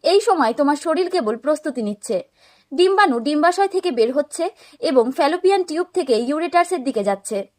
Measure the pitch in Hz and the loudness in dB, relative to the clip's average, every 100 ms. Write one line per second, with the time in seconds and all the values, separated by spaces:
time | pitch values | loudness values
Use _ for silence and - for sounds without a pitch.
0 | 311 392 453 370 226 254 285 285 330 320 | 4 2 4 2 2 2 0 0 -2 -2
1 | 359 359 214 226 277 302 311 254 208 202 | 0 -2 -2 -4 -2 -2 -4 -6 -6 -8
2 | - 190 - _ _ _ _ 277 370 392 | -6 -6 -6 _ _ _ _ 0 2 4
3 | 392 240 233 294 330 359 392 370 359 240 | 2 2 -2 2 2 2 0 0 -2 0
4 | 226 269 294 - 339 - - - - 262 | 0 0 -4 -4 -6 -6 -20 -6 2 2
5 | 226 262 294 349 370 392 359 311 359 370 | 2 0 0 2 2 0 -2 -4 -4 -4
6 | 269 220 240 302 339 349 349 359 254 220 | 0 0 0 -4 0 0 0 -2 -4 -2
7 | 202 196 - 202 190 | -2 -4 -4 -8 -8